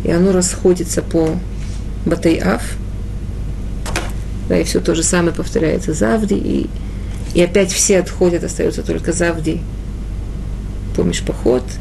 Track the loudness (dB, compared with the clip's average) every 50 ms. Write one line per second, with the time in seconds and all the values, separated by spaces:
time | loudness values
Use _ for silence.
0 | 2 2 4 4 4 4 4 4 2 0 -2 2 4 4 4 4 0 -2 -2 -2
1 | -2 0 2 2 2 2 0 -2 -4 -4 -6 -6 -6 -6 -6 -6 -6 -6 -6 -2
2 | 0 0 0 2 4 2 2 4 2 0 0 0 -2 -4 -4 -4 -6 -6 -6 -6
3 | -6 -6 -6 -6 -6 -6 -6 -6 -6 -6 -4 -6 -4 -6 -4 -4 -4 -2 -2 -2
4 | -2 -2 -4 -4 -4 -4 -4 -4 -2 2 2 2 2 2 0 0 2 2 2 2
5 | 2 2 4 4 4 2 0 0 -4 -2 0 2 2 2 0 0 0 -2 0 2
6 | 2 2 2 2 2 2 0 0 0 0 0 -2 -2 -2 -4 -6 -6 -6 -6 -6
7 | -6 -6 -6 -6 -6 0 2 2 2 4 4 2 4 4 2 0 4 4 4 4
8 | 4 0 0 2 4 4 4 2 -2 -4 -2 0 0 0 0 -2 -2 -2 -2 -2
9 | 0 -2 0 2 2 0 0 0 -2 -2 -2 -2 -4 -6 -6 -6 -6 -6 -6 -6
10 | -6 -6 -6 -6 -6 -6 -6 -6 -6 -4 -6 -6 -6 -6 -6 -6 -6 -2 0 0
11 | 2 2 0 0 -2 -2 -4 0 2 2 2 2 0 -2 -6 -6